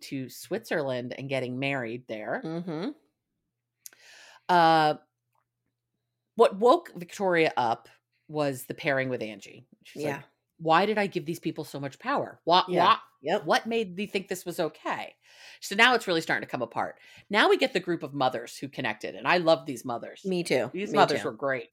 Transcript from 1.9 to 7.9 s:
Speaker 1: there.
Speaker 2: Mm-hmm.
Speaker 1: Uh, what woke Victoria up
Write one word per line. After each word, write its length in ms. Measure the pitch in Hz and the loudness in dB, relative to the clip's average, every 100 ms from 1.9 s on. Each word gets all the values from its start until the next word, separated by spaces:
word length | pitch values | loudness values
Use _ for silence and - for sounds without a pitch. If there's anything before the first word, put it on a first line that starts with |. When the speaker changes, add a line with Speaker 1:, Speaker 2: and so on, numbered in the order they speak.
| 120 - | -8 -10
Speaker 1:
there. 320 | 110 107 170 | -10 -6 -6
Speaker 2:
Mm-hmm. 460 | 165 165 175 156 208 302 _ _ _ _ _ _ _ _ - _ - - - - - | -6 -8 -8 -8 -8 -10 _ _ _ _ _ _ _ _ -20 _ -20 -20 -20 -12 2
Speaker 1:
Uh, 460 | 180 165 160 156 151 _ _ _ _ _ _ _ _ _ _ _ _ _ - | 6 6 6 4 0 _ _ _ _ _ _ _ _ _ _ _ _ _ 4
what 200 | 233 196 | 4 6
woke 360 | 240 339 339 - | 4 4 2 -14
Victoria 560 | 175 - 196 170 156 - | -14 -4 0 4 2 2
up 320 | 120 113 - | 0 -2 -6